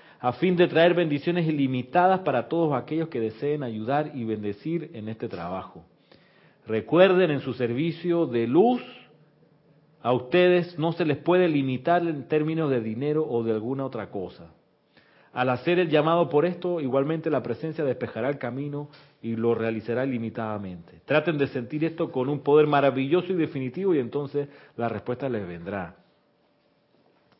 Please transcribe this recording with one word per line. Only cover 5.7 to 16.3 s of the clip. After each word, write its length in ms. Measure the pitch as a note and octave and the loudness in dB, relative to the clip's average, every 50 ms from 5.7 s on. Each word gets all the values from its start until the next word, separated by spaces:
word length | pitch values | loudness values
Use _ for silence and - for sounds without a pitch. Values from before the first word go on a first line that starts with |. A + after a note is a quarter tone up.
| - E2+ E2 _ _ _ _ _ - _ _ _ _ _ _ _ _ _ - | -16 -20 -20 _ _ _ _ _ -20 _ _ _ _ _ _ _ _ _ -8
Recuerden, 640 | A2 A2 A2 - - D#3 E3+ F#3 G3 F#3 F#3 F#3 D#3+ | -4 -4 -4 0 4 6 6 8 8 6 4 2 2
en 100 | D3 C3+ | 0 -2
su 120 | C#3+ C3+ | -4 -6
servicio 760 | A2+ C3 B2 A#2 A#2+ C3 E3 E3+ D3+ - - F3 E3+ E3+ E3 | -4 -2 -2 -2 -2 -2 -2 -2 -4 -4 -2 -2 0 0 0
de 200 | C3 A#2 A#2 A#2 | 0 0 0 0
luz, 360 | A#2 B2+ E3+ G#3+ B3 B3 A#3 - - - - - _ _ _ _ _ _ _ _ _ _ _ _ _ _ _ _ _ _ _ | 4 4 4 6 4 2 0 -4 -10 -18 -20 -20 _ _ _ _ _ _ _ _ _ _ _ _ _ _ _ _ _ _ _
a 100 | - A#2 | -2 0
ustedes 640 | B2+ B2 B2 - - F3+ F3+ F3+ F3+ F3 E3+ F3 - D3 | 0 0 0 2 4 6 6 6 6 4 2 -2 -4 -4
no 140 | D3+ E3 | -2 -2
se 120 | D#3+ - F3 | -2 0 0
les 140 | D3+ C#3 B2+ | -2 -2 0
puede 300 | - E3 F3+ F3+ F3+ E3+ | 2 2 4 4 4 4
limitar 520 | D3+ C#3+ C3+ C3 B2+ B2 - E3+ E3+ F3 | 2 0 0 -2 -2 -2 0 2 2 2
en 260 | E3+ E3+ D#3 C#3 - - | 2 0 -4 -6 -4 -2
términos 420 | D#3 D3+ D3+ D#3 D#3+ D#3+ D#3+ C#3 | 0 0 0 0 0 0 0 2
de 100 | C3 A#2+ | 0 0
dinero 460 | A2 A2 G#2+ A#2+ C#3 D3 D3+ D#3 D#3 A#2 | -2 -2 -4 -4 -2 -2 0 0 0 0
o 140 | B2 A#2 A#2 | -2 -2 0
de 80 | A2+ | 0
alguna 320 | A2 G#2+ G#2+ B2 C3+ C3+ C3+ | -2 -2 -2 -4 -4 -4 -6
otra 240 | C3 B2+ A2+ G2 E2+ | -6 -6 -8 -10 -8
cosa. 440 | - G2+ F2+ E2 - - E2+ E2 - _ _ _ _ _ _ _ _ _ _ _ _ _ _ _ - | -8 -8 -8 -8 -10 -16 -20 -20 -20 _ _ _ _ _ _ _ _ _ _ _ _ _ _ _ -4
Al 160 | B2+ B2+ C3 | -2 0 0
hacer 280 | B2 A2 - E3+ F3 F3+ | 0 0 0 2 2 2
el 120 | F3+ D#3+ | 2 4
llamado 400 | D3 D3+ D3 D#3+ E3+ E3+ E3+ C3 | 4 4 4 4 4 2 2 2